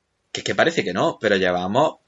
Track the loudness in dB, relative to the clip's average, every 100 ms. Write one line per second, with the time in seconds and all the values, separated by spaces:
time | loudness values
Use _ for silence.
0 | _ _ _ -10 -6 0 0 0 -4 -2
1 | -2 0 0 2 2 0 0 0 0 -2